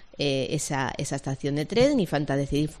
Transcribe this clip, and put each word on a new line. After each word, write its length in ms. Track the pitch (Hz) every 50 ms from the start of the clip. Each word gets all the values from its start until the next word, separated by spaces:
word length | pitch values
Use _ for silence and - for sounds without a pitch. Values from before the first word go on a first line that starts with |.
| - - - -
eh, 300 | 143 143 135 135 131 -
esa, 420 | - 147 - - 151 135 131 - - -
esa 180 | 143 - 147
estación 380 | 139 - 135 135 - - 143 139
de 80 | 147 151
tren 340 | - 196 233 254 285 294 254
y 60 | 180
falta 300 | - 160 143 151 147 139
decidir 340 | 139 139 135 147 143 151 151 - -